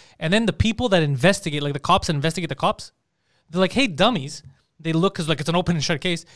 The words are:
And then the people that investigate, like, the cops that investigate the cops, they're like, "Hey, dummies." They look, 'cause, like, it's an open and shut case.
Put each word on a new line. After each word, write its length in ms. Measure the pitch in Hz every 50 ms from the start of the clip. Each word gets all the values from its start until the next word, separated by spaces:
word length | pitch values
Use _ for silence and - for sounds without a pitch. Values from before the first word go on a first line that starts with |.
| - _ _ -
And 100 | 160 160
then 140 | 190 220 233
the 80 | 202 -
people 340 | - - 220 220 - 254 233
that 140 | 190 175 156
investigate, 580 | 147 139 123 131 185 190 - - 160 143 147
like, 120 | 143 143 139
the 60 | -
cops 280 | - 180 180 202 -
that 80 | - 160
investigate 320 | 143 139 165 160 190 170
the 80 | - -
cops, 380 | - - 196 214 - - - _ _ _ _ _ _ _ _ _ _ _ -
they're 100 | 156 180
like, 140 | 190 180 -
"Hey, 120 | 233 277
dummies." 540 | 220 156 131 185 233 247 165 131 135 - - - - - _ _ _ _ -
They 120 | 151 165 160
look, 220 | 165 175 196 -
'cause, 120 | - 165
like, 140 | 151 156 -
it's 80 | 147 160
an 80 | 165
open 180 | 180 175 - 175
and 80 | 156 135
shut 160 | - 170 139
case. 240 | - 180 170 165 - - -